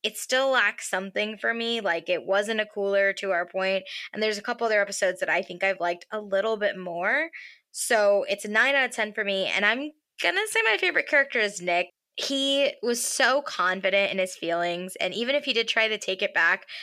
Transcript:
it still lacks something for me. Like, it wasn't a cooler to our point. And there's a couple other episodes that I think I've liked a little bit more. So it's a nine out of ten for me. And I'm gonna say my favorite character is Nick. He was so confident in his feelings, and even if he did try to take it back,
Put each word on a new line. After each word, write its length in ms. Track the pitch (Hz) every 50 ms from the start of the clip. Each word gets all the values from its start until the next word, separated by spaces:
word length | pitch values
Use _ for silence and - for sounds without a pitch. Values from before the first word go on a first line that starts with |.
it 140 | - 214 -
still 320 | - - - 262 262 269 269
lacks 400 | 262 240 208 208 214 - - -
something 480 | - 190 190 196 - 202 214 214 220
for 160 | 202 - 226
me. 300 | 233 233 233 233 233 233
Like, 260 | 202 185 170 170 170 -
it 160 | 180 160 117
wasn't 380 | 175 190 202 208 214 226 214
a 40 | 214
cooler 460 | 214 - 208 196 196 196 196 196 196 190 -
to 140 | - 196
our 140 | 185 170 180
point. 380 | 180 - 190 190 190 190 190 190 - - - - - -
And 80 | 208
there's 160 | 214 214 214 208
a 40 |
couple 240 | 202 - 240 233 233
other 140 | 226 220 208
episodes 400 | 202 202 202 - 202 185 180 185
that 80 | 185 160
I 140 | 156 175
think 200 | 190 - 180 175
I've 180 | 196 196 190 185
liked 260 | 170 175 175 175 - _
a 120 | 214 214
little 340 | 208 202 196 190 202 226 220
bit 220 | 208 208 202 - 185
more. 500 | 185 180 170 170 180 208 247 285 320 330 - - - - - _ _ _
So 540 | - - - - 247 214 208 202 202 202 - -
it's 160 | 196 196 -
a 20 | 208
nine 260 | 208 220 240 269 277
out 140 | 277 262 247
of 40 |
ten 200 | 247 - 220 214
for 120 | 208 - 208
me. 200 | 196 196 190 185
And 220 | 117 85 - 202
I'm 240 | 208 226 262 285 302 - _ _ _ _ -
gonna 240 | - 339 349 381 427
say 140 | 427 - 453 440
my 140 | 440 415 381
favorite 280 | 381 359 311 160 -
character 320 | - 311 285 277 277 - 240
is 220 | 214 202 190 -
Nick. 300 | 175 175 175 175 180 - _ _ _ _ _
He 580 | - - - 277 269 269 277 277 277 285 - - -
was 200 | - 240 240 233
so 380 | - - - - 254 233 262 294
confident 720 | 285 - - - 175 185 185 190 190 190 190 196 202 -
in 60 | - 190
his 180 | 185 185 -
feelings, 580 | - - 165 170 170 175 175 175 175 180 185 -
and 180 | - - 185 -
even 200 | 196 240 247 277
if 100 | 285 285
he 100 | 277 240
did 140 | 233 226 -
try 200 | - 233 220 220
to 80 | 214
take 240 | 208 - - 190 190
it 140 | 208 190 -
back, 320 | 175 165 165 185 196 - - - -